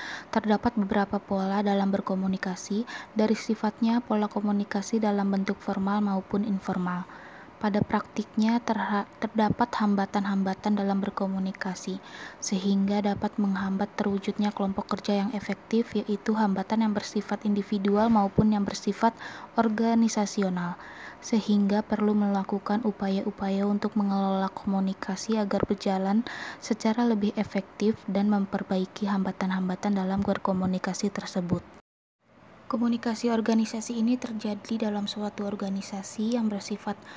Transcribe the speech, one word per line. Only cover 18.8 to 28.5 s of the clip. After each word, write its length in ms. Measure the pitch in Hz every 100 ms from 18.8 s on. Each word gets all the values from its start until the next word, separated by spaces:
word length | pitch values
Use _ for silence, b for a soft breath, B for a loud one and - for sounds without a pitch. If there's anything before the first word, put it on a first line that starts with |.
| - 196 226 - B B B -
organisasional, 1200 | 226 214 226 233 226 220 202 - 190 180 175 175 B B B -
sehingga 640 | - 220 208 208 196 208
perlu 320 | - 214 208 208
melakukan 640 | 202 196 190 202 - 214 220
upaya-upaya 800 | - 196 190 208 - 196 196 202
untuk 240 | 202 208 208
mengelola 480 | 202 196 196 190 190 -
komunikasi 800 | - 196 190 190 - 185 - 220
agar 320 | 208 196 -
berjalan 560 | 208 208 190 190 214 B B B B
secara 400 | - 220 220 220
lebih 320 | 240 214 202 -
efektif 640 | - 202 - - 208 220 -
dan 240 | 196 208
memperbaiki 720 | 208 196